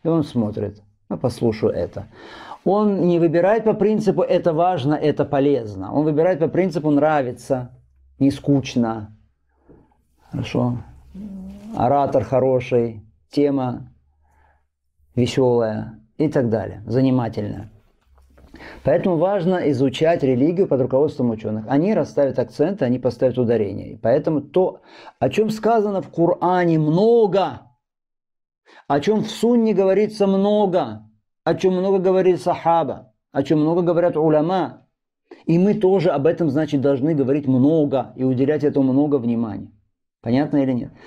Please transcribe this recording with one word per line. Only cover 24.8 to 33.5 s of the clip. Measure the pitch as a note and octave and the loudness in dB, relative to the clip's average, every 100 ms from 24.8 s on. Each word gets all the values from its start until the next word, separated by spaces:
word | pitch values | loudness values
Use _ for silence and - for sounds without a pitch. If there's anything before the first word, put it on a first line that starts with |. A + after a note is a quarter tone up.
| _ - - - | _ -20 -20 -4
о | C3+ | -2
чём | - A3 | 0 -2
сказано | A3 G#3+ A#3 G#3 F#3+ | 0 0 2 0 -4
в | F3+ | -6
Коране | - E3+ F3+ F3 F3+ F3 D#3+ | 0 0 2 0 2 2 2
много, | D3+ E3+ A3 A#3 G#3 F#3+ E3 A2+ - _ _ _ _ _ _ _ _ _ _ - - | 2 2 4 4 4 2 -2 -6 -20 _ _ _ _ _ _ _ _ _ _ -20 -4
о | C#3+ | -2
чём | G3 G#3+ | 0 0
в | G#3+ | -2
Сунне | - A#3 A#3+ A3 | -2 2 4 2
говорится | F#3+ F#3+ F#3+ G#3+ G#3+ G3 | 2 2 2 0 0 0
много, | G3 G3+ G#3 G3 F3 B2 G#2+ - _ _ _ | 2 2 2 2 0 -2 -8 -16 _ _ _
о | E3 | -4
чём | E3+ F#3+ | 0 0
много | F#3 G3 G3 | 0 0 0
говорит | F#3 F#3+ F#3 E3+ | 2 2 2 2
сахаба, | F3+ D3+ E3 E3 C#3 G2+ - _ _ | -2 -2 0 0 0 -8 -14 _ _
о | C#3 | -6
чём | C#3+ | 0